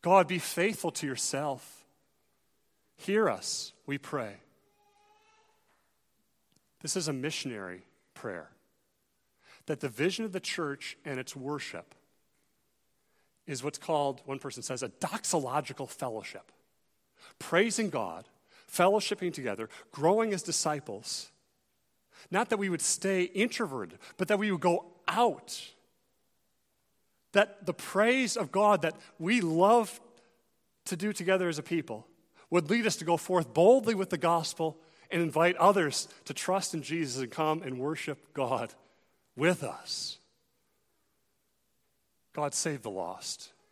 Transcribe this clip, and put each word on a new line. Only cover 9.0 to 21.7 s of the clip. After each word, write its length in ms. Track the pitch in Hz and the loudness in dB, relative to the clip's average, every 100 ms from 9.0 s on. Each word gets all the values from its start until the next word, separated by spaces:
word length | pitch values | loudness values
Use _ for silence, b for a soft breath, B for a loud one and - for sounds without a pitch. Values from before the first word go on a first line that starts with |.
| _ _ _ _ b b - | _ _ _ _ b b -8
That 120 | 151 | -6
the 100 | 139 | -6
vision 360 | 107 160 190 220 | -2 -2 -2 -6
of 60 | |
the 80 | 185 | -6
church 580 | - - 156 139 - - - | -6 -6 -6 -6 -10 -12 -10
and 140 | 131 | -8
its 160 | 127 143 | -8 -10
worship 580 | 131 147 - 82 - - _ _ _ _ _ _ _ _ _ _ _ _ _ _ - | -6 -6 -6 -12 -14 -20 _ _ _ _ _ _ _ _ _ _ _ _ _ _ -10
is 180 | 135 | -6
what's 140 | 139 - | -6 -8
called, 440 | - 156 143 127 - | -2 0 0 -4 -8
one 140 | 135 | -10
person 240 | 135 - | -10 -12
says, 180 | - 127 | -10 -8
a 80 | 123 | -8
doxological 1000 | - - 226 - 170 131 139 147 135 135 | -6 -6 -6 -2 -2 0 -2 -4 -10 -12
fellowship. 640 | - 131 110 98 95 - _ _ _ _ _ _ B B B | -8 -8 -6 -10 -16 -20 _ _ _ _ _ _ B B B
Praising 540 | - 170 226 220 214 | 0 2 2 0 -2
God, 360 | 143 98 82 - _ _ b b | -2 -4 -8 -16 _ _ b b
fellowshipping 680 | - 180 208 - 202 180 - | 4 4 4 0 -4 -4 -4
together, 340 | 127 98 110 B B | -6 -6 -8 B B
growing 420 | - 156 208 226 | 0 4 4 2
as 80 | 190 | -2
disciples. 880 | - 160 - 151 - 101 - - - _ _ _ _ | -2 -2 0 -2 -6 -12 -8 -10 -12 _ _ _ _